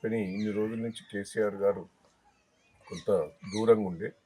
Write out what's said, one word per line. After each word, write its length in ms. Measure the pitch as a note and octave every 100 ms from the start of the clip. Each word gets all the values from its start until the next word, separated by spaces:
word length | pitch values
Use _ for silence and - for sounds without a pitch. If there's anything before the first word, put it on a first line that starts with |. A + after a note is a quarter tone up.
కానీ 180 | A2+ A2+
ఇన్ని 300 | F#2+ G2 G#2+
రోజుల 280 | G#2 G#2+ A2+
నుంచి 240 | A#2 A2+ -
కేసీఆర్ 440 | G2+ G2 - G#2+ G2
గారు 340 | G2+ F#2+ E2+ _ _ _ _ _ _ _ _ _ -
కొంత 240 | - - F#2+ D2+ - G2+
దూరంగా 340 | G2+ A2+ A2 G2
ఉండే 240 | E2+ G#2+ -